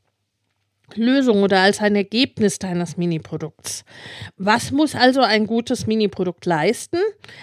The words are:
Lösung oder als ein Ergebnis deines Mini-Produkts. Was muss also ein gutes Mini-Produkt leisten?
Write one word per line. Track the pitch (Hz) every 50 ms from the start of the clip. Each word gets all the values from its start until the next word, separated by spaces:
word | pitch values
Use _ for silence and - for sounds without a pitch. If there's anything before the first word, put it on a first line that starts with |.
| _ _ _ _ _ _ _ _ _ _ _ _ _ _ _ _ _ - -
Lösung | 208 226 247 262 277 269 254 214 202 196
oder | 196 202 190
als | 185 196 196 -
ein | 214 208 208
Ergebnis | 202 196 - - 226 262 - - - 220 202 - -
deines | - 190 175 175 175 170 147
Mini-Produkts. | - 175 175 170 160 - - - 151 160 147 - _ - - - - - _ - - - - - - - - -
Was | - 190 208 214 233 - - 254
muss | 277 311 294 -
also | - 240 254 254 269
ein | 254 202 214 214 220
gutes | 196 233 233 233 - 254 - -
Mini-Produkt | 214 220 220 214 202 - - 190 180 175 _ -
leisten? | 180 170 156 151 196 240 - - - - 339 392 440 403 _ - - - -